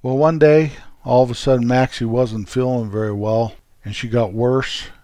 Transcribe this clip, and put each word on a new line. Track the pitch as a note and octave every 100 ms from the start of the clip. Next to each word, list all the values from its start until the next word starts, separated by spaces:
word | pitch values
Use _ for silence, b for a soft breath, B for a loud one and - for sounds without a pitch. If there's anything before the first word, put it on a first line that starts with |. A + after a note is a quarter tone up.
Well, | B2+ C3+
one | D#3 D#3+
day, | D3+ D3+ D#3 - B -
all | B2 B2
of | B2+
a | A#2
sudden, | C#3 B2+ A#2+
Maxie | B2+ B2+ - A#2
wasn't | A#2+ B2+ A2 G2
feeling | B2+ B2+ B2 A2
very | G#2 G#2+
well, | G2+ G#2 A2+ A2+ - _ _
and | - G2+
she | A#2+
got | A#2 A2
worse | A2 A#2+ C3 - - - -